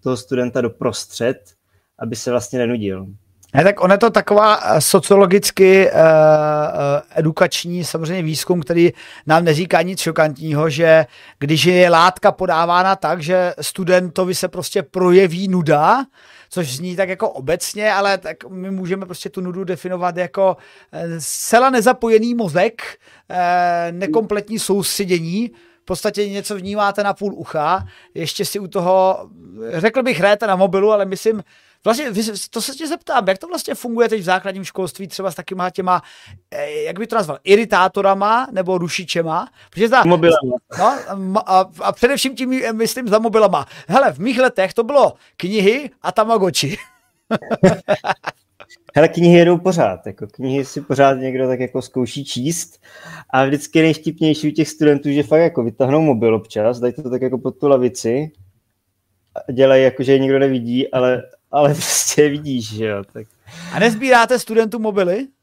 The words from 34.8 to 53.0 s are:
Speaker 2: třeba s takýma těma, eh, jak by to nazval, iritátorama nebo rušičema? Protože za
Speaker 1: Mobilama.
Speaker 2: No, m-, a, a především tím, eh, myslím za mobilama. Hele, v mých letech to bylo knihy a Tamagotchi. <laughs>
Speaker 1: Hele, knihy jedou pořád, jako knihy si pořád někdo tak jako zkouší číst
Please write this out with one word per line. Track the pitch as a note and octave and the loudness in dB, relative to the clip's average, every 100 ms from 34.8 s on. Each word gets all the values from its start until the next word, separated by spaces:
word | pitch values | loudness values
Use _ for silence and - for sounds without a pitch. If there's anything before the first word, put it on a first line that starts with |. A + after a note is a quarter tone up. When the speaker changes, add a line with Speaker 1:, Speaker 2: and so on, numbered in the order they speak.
| F3+ - G3 | -8 -8 -14
Speaker 2:
třeba | - F#3+ | -8 -8
s | |
takýma | D#3+ F3 F#3+ F3+ | -8 -12 -6 -6
těma, | F3+ F#3 F3+ - - - - _ | -4 -2 -2 -2 -20 -20 -20 _
eh, | - D3 D3+ | -12 -10 -6
jak | D3+ F3 | -8 -8
by | A3+ | -6
to | A3+ | -4
nazval, | E3+ C#3 | -4 -8
iritátorama | - G3+ A3+ G3 F#3 G3+ G3 G3 G3+ A3+ C4 | 2 2 4 2 2 2 0 2 2 0 -2
nebo | G3 F3+ F#3 | -6 -2 -2
rušičema? | E3+ - F3+ F3 E3 D#3+ A3+ _ _ | -2 -8 -6 -4 -4 -4 -6 _ _
Protože | - A3 | -2 2
za | B3 | 4
Speaker 1:
Mobilama. | F3+ F3 E3 D#3+ C3+ B2 _ - | 6 4 4 4 0 -8 _ 0
Speaker 2:
No, | G3+ C4+ - | 0 0 -8
m-, | G3 F#3+ G3 G#3+ | -10 -4 -4 2
a, | F#3+ F#3 E3 | 2 2 -4
a | G3 | -6
především | G3+ B3 C#4 C4 A3+ | 0 0 0 -4 -4
tím, | B3+ C4 | -4 -4
eh, | A3+ | -4
myslím | A3 A3+ B3+ B3 | -2 -4 -4 0
za | G#3 | 0
mobilama. | A3+ A3 G#3 E3+ C3+ - - | 2 2 2 0 -6 -14 -2
Hele, | G#3 C4+ | 2 2
v | C3+ | 0
mých | G#3 A#3+ | -4 0
letech | B3+ - F#3+ | 0 0 -4
to | - | -2
bylo | A3+ C#4+ G#3+ - _ _ | 0 2 2 0 _ _
knihy | F3+ G#3+ F#3+ B3 C#4+ _ | -6 0 2 2 -4 _
a | E3+ | -6
Tamagotchi. | - A3 A3+ F#3 - C#3 F#3 - _ _ _ _ | -2 0 2 0 -2 -6 -6 -14 _ _ _ _
<laughs> | A3 - A3+ F#3 - - G3 - - - - _ _ - - _ | -6 -4 2 2 2 -2 -4 -2 -6 -8 -16 _ _ -20 -20 _
Speaker 1:
Hele, | - D#3+ | 2 2
knihy | E3 E3+ E3+ | 4 6 8
jedou | E3+ F3 | 6 4
pořád, | F3+ E3+ A#2+ F2+ - | 0 0 0 -2 -10
jako | G#2+ G2+ | -14 -16
knihy | _ C3 C#3 | _ -6 -4
si | C3 - | -6 -10
pořád | C#3 C#3+ C#3 | -6 2 4
někdo | C3 C3 B2+ C3 | 4 -4 -4 -2
tak | B2+ | -2
jako | B2 C3 | -4 -6
zkouší | B2 - A#2+ - | -8 -6 -6 -6
číst | C#3 - C3 E3+ - _ _ - | -10 -6 -6 -6 -10 _ _ -20